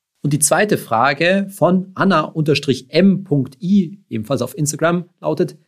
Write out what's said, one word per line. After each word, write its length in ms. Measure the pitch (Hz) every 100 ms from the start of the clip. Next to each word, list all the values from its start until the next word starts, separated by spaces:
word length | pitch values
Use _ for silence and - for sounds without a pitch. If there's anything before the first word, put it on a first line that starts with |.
| _ _
Und 120 | 147
die 60 | 147
zweite 380 | - 156 208 165
Frage 680 | - 113 131 143 170 196 196
von 420 | - 160 185 180 -
Anna 260 | 190 165
unterstrich 720 | 156 160 151 143 - 123 -
M 300 | 151 196 185
Punkt 360 | - 143 127 -
I, 440 | 175 202 165 - -
ebenfalls 360 | 113 107 135
auf 120 | 120 -
Instagram, 540 | 147 151 160 175 170 _
lautet, 380 | 156 151 - -